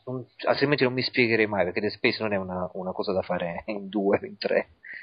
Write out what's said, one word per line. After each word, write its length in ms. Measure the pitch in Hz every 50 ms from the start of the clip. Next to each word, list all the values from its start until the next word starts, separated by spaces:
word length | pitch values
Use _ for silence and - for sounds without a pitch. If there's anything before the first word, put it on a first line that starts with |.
| -
non, 200 | 127 127 127 120 - _ - -
altrimenti 380 | - 117 - 139 143 147 135 135
non 80 | 123 127
mi 80 | 131
spiegherei 460 | 123 - - - 123 110 117 110 107 104
mai, 180 | 107 98 87
perché 160 | 90 92 113
Dead 100 | 101 104
Space 300 | - - - 120 110 -
non 100 | 110 107
è 60 | 104 95
una, 320 | 95 92 92 92 90 90 -
una 180 | 95 92 92 92
cosa 180 | - 101 98
da 100 | 95 92
fare 420 | - - 90 90 90 85 85 85 -
in 240 | - 104 101 98 95
due, 300 | 98 107 98 98 101 - -
in 140 | 107 208 -
tre. 320 | - - 92 - - - _ _ - - - -